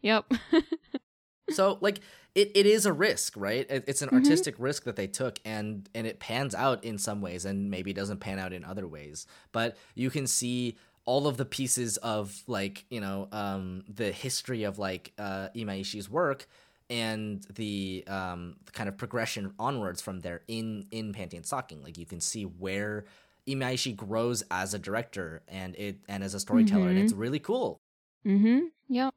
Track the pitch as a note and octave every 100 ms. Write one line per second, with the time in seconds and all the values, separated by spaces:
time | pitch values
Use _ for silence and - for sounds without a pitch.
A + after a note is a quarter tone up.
0 | G#3+ A3 - B3 - E4 - E4 _ C4+
1 | _ _ _ _ - D4+ G3 G3+ G3 G3+
2 | - - _ - G3+ G3+ G3+ G#3+ G3+ D3+
3 | G#3 - - - G2 A#2 C3+ C3+ C3 C3+
4 | C#3 B3+ C#3 D#3+ F4+ - B2 C#3+ - A2
5 | G2 - C3 - G#2+ G#2+ G#2+ G#2+ G2 A2+
6 | A2+ - - A#2 C#3 - C3+ A#2 A2+ G#2
7 | G#2+ G#2 F#2+ F2 G2 G2 G2 F#2+ F#2 G2
8 | G2 G2 - F#2+ F#2 F2+ E2+ F#2+ F#2 D2+
9 | D2 D#2 - - _ A2+ A#2 - - -
10 | B2+ D3 C3 - B2 B2 B2 A2 _ _
11 | - C3 C#3+ B2+ B2+ - C3 B2 A#2+ G2+
12 | A#2 G#2+ G2+ G2+ - A2 G2 G2+ - A#2+
13 | G2 G2 G2 G#2+ G2+ G2 F#2 F#2 G2 G#2
14 | G#2+ F#2+ C3 - - B2 G#2 G2 G2 F#2
15 | - - G2+ F#2+ G2 A#2 A2 G2 G2 G#2+
16 | G2 C3+ E3+ C3+ - _ _ _ _ A#2+
17 | A2+ A2 G#2+ G2+ - G2 G#2+ G2+ G2 F#2
18 | - G2 F#2 F2 F2 - - - G#2 G2+
19 | - B2 A2+ - G2 - A#2 C#3 G2 F2+
20 | - F#2 F2 F2 - A2+ A2+ G#2+ G2 A2
21 | A2 G2+ F2+ E2+ D#2+ C3+ - D#2+ C#2 E2
22 | E2+ F2 - A2+ G2 E2+ F#2+ G2 G#2 G#2+
23 | G#2 - _ _ - C3+ B2+ B2+ C3+ G2+
24 | G2+ A2+ A#2+ A#2+ - F2+ G2 G2+ F2+ G#2+
25 | A#2+ - E2+ D#2 _ F#2+ F#2 F2+ G#2 G2
26 | - G2 G2 G2 - A#3+ A3 G3+ F#3 F#3
27 | G#3+ G3+ A3+ D3 - A#3+ F3 - _ _
28 | _ _ G#3+ G3 G#3+ B3+ E4+ _ _ B3
29 | C4